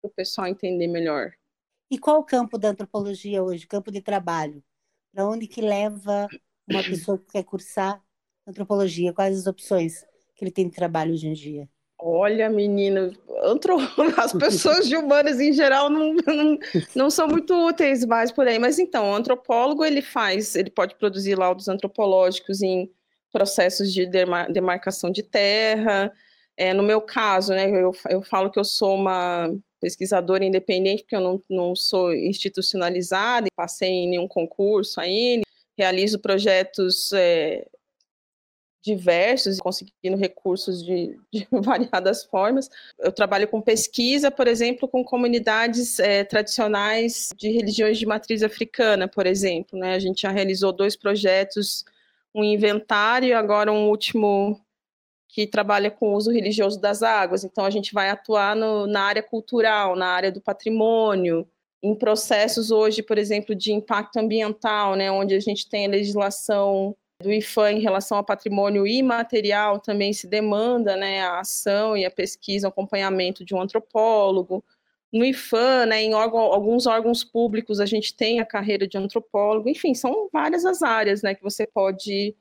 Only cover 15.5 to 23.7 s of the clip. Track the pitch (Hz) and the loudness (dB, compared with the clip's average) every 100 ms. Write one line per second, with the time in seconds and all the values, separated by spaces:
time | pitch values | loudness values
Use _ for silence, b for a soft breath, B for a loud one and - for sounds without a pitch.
15.5 | 285 285 269 285 302 311 320 330 302 302 | 4 4 4 2 2 2 2 0 2 2
16.5 | 302 B 175 160 - 269 294 320 320 320 | 2 B -4 -4 0 2 2 2 2 2
17.5 | 359 339 330 302 269 233 226 233 240 262 | 2 4 4 2 2 2 2 2 2 2
18.5 | 226 240 311 359 254 208 202 233 247 - | 4 2 2 0 0 0 0 0 -2 0
19.5 | 233 254 294 311 285 277 269 214 190 214 | 2 2 2 0 0 -2 -2 0 0 -2
20.5 | 180 190 - 185 - 214 190 196 196 185 | -4 -4 -2 -2 0 -4 -2 -2 0 2
21.5 | 185 196 185 196 - 202 190 185 185 - | 0 -2 -6 -6 -2 2 4 4 0 -6
22.5 | 196 196 185 185 _ _ _ _ 220 196 | -2 0 0 -4 _ _ _ _ -2 0
23.5 | - 180 | 2 2